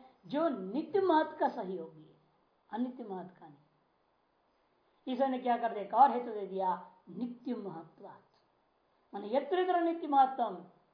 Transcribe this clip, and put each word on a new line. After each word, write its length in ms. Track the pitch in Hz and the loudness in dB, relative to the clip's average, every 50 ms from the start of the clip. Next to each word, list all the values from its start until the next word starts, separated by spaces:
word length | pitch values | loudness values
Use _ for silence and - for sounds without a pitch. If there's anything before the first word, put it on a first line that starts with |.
| - - _ _ - | -14 -20 _ _ -12
जो 220 | 160 233 294 330 320 | -6 -2 0 0 0
नित्य 520 | 247 190 185 190 220 302 330 - - 392 | -2 -4 -6 -6 -6 -6 -6 0 0 2
महत् 380 | 381 359 311 311 311 - - - | 4 6 4 4 4 2 -2 -2
का 100 | 311 254 | -2 -2
सहयोगी 540 | 254 247 196 185 190 170 160 160 156 156 | -2 -4 -8 -6 -6 -8 -10 -12 -16 -20
है, 140 | - - - _ _ _ _ _ _ _ _ _ _ - | -20 -20 -20 _ _ _ _ _ _ _ _ _ _ -8
अनित्य 320 | 214 233 254 254 247 - 233 | -4 -4 -4 -4 -4 -10 -10
महत् 340 | 202 185 180 175 185 - - | -10 -10 -10 -10 -12 -16 -20
का 80 | 175 | -20
नहीं। 1700 | 151 143 _ _ _ _ _ _ _ _ _ _ _ _ _ _ _ _ _ _ _ _ _ _ _ _ _ _ _ _ _ - 262 | -20 -20 _ _ _ _ _ _ _ _ _ _ _ _ _ _ _ _ _ _ _ _ _ _ _ _ _ _ _ _ _ -8 -6
इसने 260 | 254 240 269 262 254 240 | 0 0 0 0 0 -2
क्या 180 | - 240 233 | 0 0 0
कर 160 | 226 233 226 | 0 0 -4
दिया? 120 | 202 208 190 | -4 -4 -6
एक 100 | - 220 | 0 6
और 160 | 233 269 254 | 8 8 8
हेतु 200 | 233 240 240 233 | 6 0 -4 -4
दे 160 | 214 208 196 | -6 -6 -6
दिया, 280 | 185 190 190 185 185 175 185 - - - _ _ 190 | -6 -4 -2 0 0 0 -2 -6 -16 -20 _ _ -14
नित्य 440 | 175 196 247 240 - - - 277 240 | -8 -8 -8 -8 -8 -10 -8 -8 -8
महत्वात्, 680 | 208 196 185 156 160 156 - _ - 202 180 - - _ _ _ _ _ _ _ _ _ _ _ _ _ _ _ _ _ _ | -6 -8 -10 -12 -12 -14 -16 _ -20 -20 -20 -20 -20 _ _ _ _ _ _ _ _ _ _ _ _ _ _ _ _ _ _
माने 220 | - 202 208 208 240 | -12 -10 -6 0 0
यत्र 260 | 285 - - 381 359 | 0 2 2 2 2
यत्र 200 | 359 370 349 349 | 2 4 4 4
नित्य 260 | 339 330 330 - - | 4 2 0 -2 -2
महत्वम 500 | 294 277 269 262 262 - - 233 208 185 180 - - _ _ _ _ | 2 6 6 6 6 4 -2 -2 -2 -4 -8 -14 -18 _ _ _ _